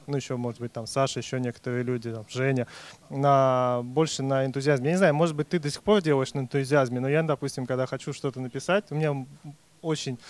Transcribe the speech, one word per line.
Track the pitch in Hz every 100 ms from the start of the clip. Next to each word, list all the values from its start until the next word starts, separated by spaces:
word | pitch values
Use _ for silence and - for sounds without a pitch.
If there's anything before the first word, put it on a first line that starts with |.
| -
ну, | 143
еще, | - 127
может | 123 107
быть, | 120
там, | - 113
Саша, | - 135 -
еще | 117 131
некоторые | 123 - - 123
люди, | 123 123 117
там, | 113 107
Женя, | 127 135 131 120 - - - -
на, | 139 139 139 135 127 127 123
больше | 123 131 156 -
на | 135 135 135
энтузиазме. | 131 135 139 135
Я |
не | 180
знаю, | 190
может | 147 170
быть, | 151 151
ты | 180
до | 143
сих | -
пор | - 208
делаешь | 156 139 131
на | 143
энтузиазме, | 127 143 135 147 131 123
но | 131
я, | 151
допустим, | 160 143 143 - 123
когда | 131 131
хочу | 135 -
что-то | 139 139 127
написать, | 127 135 - 190 208
у |
меня, | 151 156
м, | 143 131 143 151 143 _ _
очень | 170 151 - 123 -